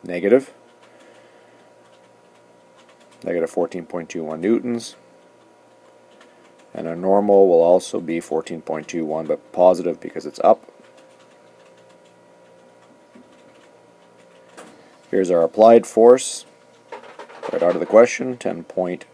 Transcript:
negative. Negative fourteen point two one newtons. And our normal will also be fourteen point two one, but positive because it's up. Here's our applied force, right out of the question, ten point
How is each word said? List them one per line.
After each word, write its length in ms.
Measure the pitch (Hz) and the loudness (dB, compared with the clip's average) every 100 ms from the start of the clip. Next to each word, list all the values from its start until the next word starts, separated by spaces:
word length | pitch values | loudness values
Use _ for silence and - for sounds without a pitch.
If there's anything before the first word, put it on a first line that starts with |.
negative. 500 | 90 87 95 127 135 - _ _ _ _ - - _ _ _ _ _ _ _ _ _ _ _ _ _ _ _ _ _ _ _ _ | -10 -6 2 2 0 -20 _ _ _ _ -20 -20 _ _ _ _ _ _ _ _ _ _ _ _ _ _ _ _ _ _ _ _
Negative 260 | - 87 82 | -8 -6 -6
fourteen 380 | - 85 92 80 | -6 -6 -8 -12
point 240 | 87 82 | -14 -12
two 140 | 85 | -12
one 180 | 78 80 | -10 -6
newtons. 520 | 92 117 123 117 113 - _ _ _ _ _ _ _ _ _ _ _ _ - _ _ _ _ | -2 -2 -4 -10 -12 -20 _ _ _ _ _ _ _ _ _ _ _ _ -20 _ _ _ _
And 120 | - 80 | -14 -12
our 100 | 85 | -6
normal 520 | 95 98 104 98 95 | 0 0 4 4 6
will 140 | 85 | 4
also 360 | 85 90 - - | 4 2 0 -10
be 220 | - 82 | -6 -8
fourteen 400 | - 78 - 82 | -6 -8 -8 -14
point 260 | - 80 73 | -10 -12 -8
two 200 | 85 78 | -10 -6
one, 180 | 78 | -8
but 280 | 78 78 - | -6 -8 -8
positive 460 | - 90 87 85 80 | 2 4 4 -4 -8
because 260 | - 80 76 | -12 -14 -14
it's 140 | - | -2
up. 300 | 95 110 - _ _ - _ _ _ _ _ _ _ _ _ _ _ _ _ _ _ _ _ _ _ _ _ - _ _ - _ _ _ _ _ _ _ _ - _ - - - _ _ _ | 0 0 -2 _ _ -20 _ _ _ _ _ _ _ _ _ _ _ _ _ _ _ _ _ _ _ _ _ -20 _ _ -20 _ _ _ _ _ _ _ _ -20 _ -20 -20 -20 _ _ _
Here's 200 | 95 90 | -2 0
our 120 | 87 | 2
applied 440 | 82 104 110 117 - | 0 4 6 6 4
force, 580 | - 117 127 - - - _ _ _ _ - - - - - - | 4 6 6 2 -14 -18 _ _ _ _ -20 -20 -20 -20 -16 -8
right 120 | 82 | -2
out 100 | 85 | -2
of 80 | 87 | -2
the 60 | 82 | 4
question, 500 | 107 104 - 127 123 | 4 4 0 -10 -8
ten 280 | 95 85 | -10 -10
point 420 | 85 - 90 90 - | -10 -8 -6 -8 -14